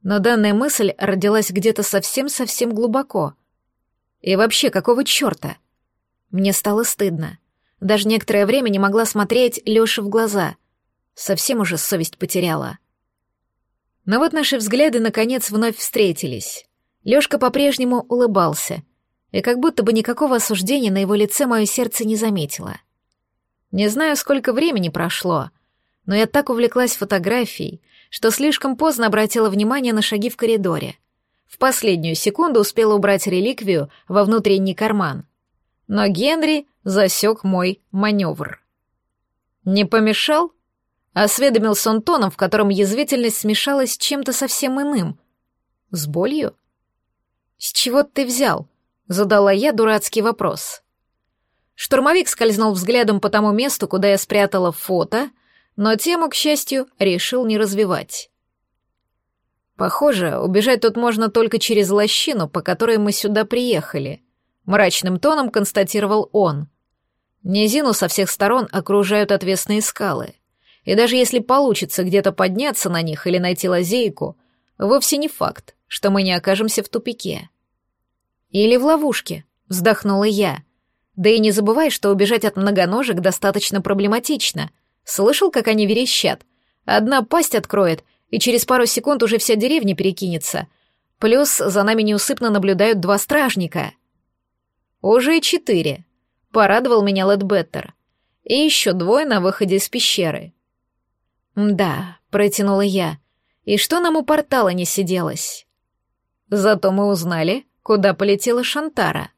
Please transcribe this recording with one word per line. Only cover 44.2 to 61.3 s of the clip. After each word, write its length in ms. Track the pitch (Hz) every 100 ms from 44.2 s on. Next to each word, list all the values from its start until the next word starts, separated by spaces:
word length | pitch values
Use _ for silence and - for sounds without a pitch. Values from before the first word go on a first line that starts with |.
| 269
совсем 480 | 254 262 - 262 262
иным. 380 | 285 285 165 147 _ _ _ _ _ _ _
С 160 | 180 147
болью? 500 | 151 202 302 269 _ _ _ _ _ _ _ _ _ _ _
«С 140 | -
чего 320 | - 254 262
ты 200 | 285 -
взял?» 460 | 254 247 269 - 147 _ _ _ _
задала 400 | 180 202 208 202
я 220 | 196 277
дурацкий 500 | 220 220 214 - 226
вопрос. 600 | 214 233 190 - - - _ _ _ _ _ _ _ _ _
Штурмовик 540 | _ - 269 269 349 294
скользнул 440 | - 226 202 220
взглядом 480 | 190 185 240 226 202
по 80 | 202
тому 220 | 214 214
месту, 380 | 208 269 - -
куда 200 | 190 202
я 80 | 196
спрятала 520 | - 208 202 196 180
фото, 600 | 170 - 185 - 220 277 _ _ _ _
но 220 | - 208 220
тему, 320 | 330 349 330
к 60 |
счастью, 520 | - 302 294 - 269 262 _
решил 440 | 196 180 - 247
не 140 | 240 214
развивать. 720 | 214 196 208 160 147 - - _ _ _ _ _ _ _ _ _ _ _ _ _ _ _
«Похоже, 600 | 185 - 294 220 170 -
убежать 440 | 160 190 214 254
тут 140 | 226 214
можно 320 | 240 214
только 300 | 226